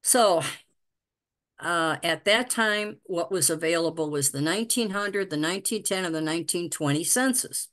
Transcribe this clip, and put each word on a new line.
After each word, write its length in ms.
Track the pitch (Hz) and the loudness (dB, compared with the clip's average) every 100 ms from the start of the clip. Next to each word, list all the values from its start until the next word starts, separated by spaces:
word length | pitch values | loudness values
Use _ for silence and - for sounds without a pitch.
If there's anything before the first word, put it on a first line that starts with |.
So, 400 | - 254 214 170 - - _ _ _ _ _ _ _ _ _ - | 2 4 6 4 0 -10 _ _ _ _ _ _ _ _ _ -8
uh, 360 | 165 170 165 156 | -2 0 0 0
at 220 | 170 160 | -2 0
that 260 | - 220 254 | 4 2 2
time, 500 | - 220 208 208 220 | 0 2 2 -2 -8
what 280 | - 175 170 | -6 -4 -2
was 180 | 190 151 | 0 0
available 600 | 160 165 170 165 160 151 | 2 2 2 2 -2 -2
was 200 | 147 139 | 0 -2
the 100 | 139 | 0
nineteen 500 | 151 190 226 - 220 | 0 0 0 0 0
hundred, 400 | 196 202 202 190 | -2 -2 -2 -2
the 60 | 151 | -2
nineteen 460 | 156 196 - 214 | -2 -2 -4 -4
ten, 220 | - 190 | -2 -2
and 100 | 185 | -2
the 60 | 160 | -2
nineteen 500 | 156 165 160 180 175 | -2 -2 -2 -4 -4
twenty 340 | - 147 143 | -2 0 0
census. 640 | 170 247 262 247 - - - | 2 2 2 0 -4 -8 -10